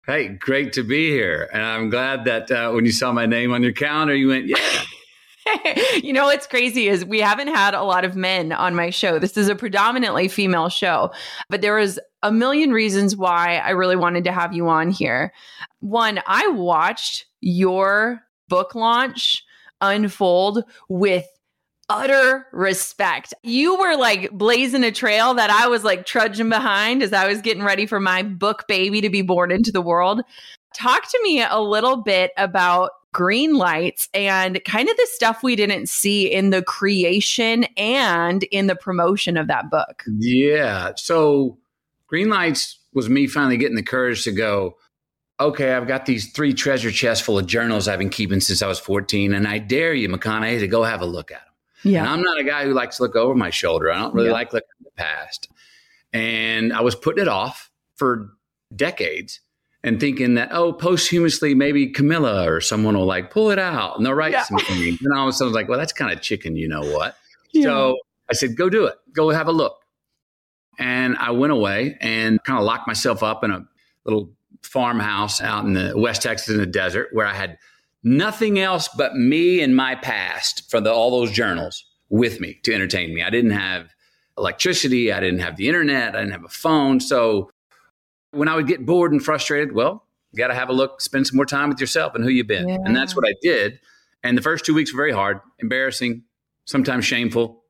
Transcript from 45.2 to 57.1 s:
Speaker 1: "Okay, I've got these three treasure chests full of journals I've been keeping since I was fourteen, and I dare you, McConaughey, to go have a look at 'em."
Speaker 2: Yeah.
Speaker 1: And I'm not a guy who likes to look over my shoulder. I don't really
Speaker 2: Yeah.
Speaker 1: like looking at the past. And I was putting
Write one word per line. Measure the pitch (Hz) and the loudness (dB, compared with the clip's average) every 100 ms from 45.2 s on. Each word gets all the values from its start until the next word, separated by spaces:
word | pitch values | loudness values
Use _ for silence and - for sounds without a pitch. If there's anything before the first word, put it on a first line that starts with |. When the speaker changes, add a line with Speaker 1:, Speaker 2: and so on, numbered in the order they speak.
| _ - | _ -2
Speaker 1:
"Okay, | 147 147 135 | -2 0 0
I've | 127 120 | 0 -2
got | 131 135 | -4 -2
these | 117 104 | -2 -2
three | - 147 | -2 0
treasure | 127 139 131 113 | 0 0 0 0
chests | 101 120 113 | 0 0 0
full | - 101 | 0 0
of | 90 | 0
journals | 117 117 107 101 | 0 0 0 0
I've | 95 | -2
been | 95 | -4
keeping | - 101 95 | -2 0 0
since | 101 92 | 0 -2
I | 98 | -2
was | 90 | -4
fourteen, | - 101 98 104 101 101 | -2 -2 0 0 0 0
and | 104 | 0
I | 107 | -2
dare | 104 127 165 | -2 0 0
you, | 143 101 | 0 -2
McConaughey, | 95 110 110 110 120 | -4 -4 -2 -2 -2
to | 101 | 0
go | 113 | 2
have | 113 107 | 0 -2
a | 90 | -6
look | 87 - | -8 -12
at | 73 | -18
'em." | _ _ _ _ 196 | _ _ _ _ 2
Speaker 2:
Yeah. | 185 | 2
Speaker 1:
And | 127 | 2
I'm | 160 | 0
not | 180 160 | 0 0
a | |
guy | 139 147 139 | -2 -2 0
who | |
likes | 131 120 - | 0 -2 -2
to | |
look | 123 113 | 0 2
over | 123 127 | 2 2
my | 90 | 0
shoulder. | - 90 82 82 | -2 0 2 2
I | 87 | 0
don't | 113 - | -2 2
really | 117 | 2
Speaker 2:
Yeah. | |
Speaker 1:
like | 113 117 | 2 -2
looking | 117 - _ | -6 -6 _
at | - | -20
the | - | -10
past. | 82 76 73 - - _ _ _ _ _ _ | -6 -6 -10 -14 -16 _ _ _ _ _ _
And | 113 113 113 113 113 113 | -4 -2 -2 -2 0 0
I | 110 | 0
was | 120 - | 0 0
putting | 156 | -2